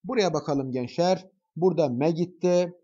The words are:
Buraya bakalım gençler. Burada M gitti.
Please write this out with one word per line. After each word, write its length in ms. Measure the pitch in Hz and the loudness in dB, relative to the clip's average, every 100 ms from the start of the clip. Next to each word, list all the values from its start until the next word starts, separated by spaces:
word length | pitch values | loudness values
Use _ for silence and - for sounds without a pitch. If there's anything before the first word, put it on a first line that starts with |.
Buraya 300 | 180 247 185 | -2 0 0
bakalım 380 | 156 - 143 131 | 0 -2 -4 -2
gençler. 540 | 127 120 - 175 185 - _ _ - | -6 -6 0 0 0 -4 _ _ 0
Burada 320 | 185 165 147 | 0 2 0
M 220 | 120 151 | 2 0
gitti. 640 | 165 175 - 180 180 175 175 | 0 -4 -2 0 2 0 -6